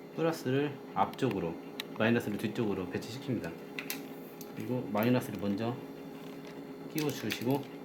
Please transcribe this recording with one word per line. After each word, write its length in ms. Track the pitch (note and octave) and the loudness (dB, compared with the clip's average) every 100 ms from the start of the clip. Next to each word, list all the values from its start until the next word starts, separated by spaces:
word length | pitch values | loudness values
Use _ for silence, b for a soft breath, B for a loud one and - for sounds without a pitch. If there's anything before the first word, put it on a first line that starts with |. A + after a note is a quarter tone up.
| - - | -8 0
플러스를 560 | E3 E3 C3 C3+ D3 C3 - | 2 2 2 4 4 0 -4
앞쪽으로, 640 | - G2+ - C3 F#2+ E2+ E2 - - - - | 2 2 4 2 4 0 -2 -6 -8 -6 2
마이너스를 400 | A2 A#2 A2 G2+ | 6 6 4 0
뒤쪽으로 500 | A2 A2+ A2 F#2+ F2+ | 0 2 2 2 0
배치시킵니다. 600 | G#2 - A#2+ - A2 E2+ E2 - - - - - - - - - - | -4 -4 -6 -2 0 -2 -6 -8 -6 -6 -6 -8 -10 -12 -12 -10 -6
그리고 320 | A2 B2+ F#2 | -2 -2 0
마이너스를 460 | G#2 A#2 B2 - G#2 | 4 6 6 4 -2
먼저 360 | G2+ G2+ A2+ C3 - - - - - - - - - - - | 0 0 0 -2 -6 -10 -12 -12 -12 -12 -10 -10 -12 -10 -4
끼워주시고, 720 | D#3 D3+ - A2+ - A#2 C#3 - - | 0 2 0 -2 0 2 2 0 -10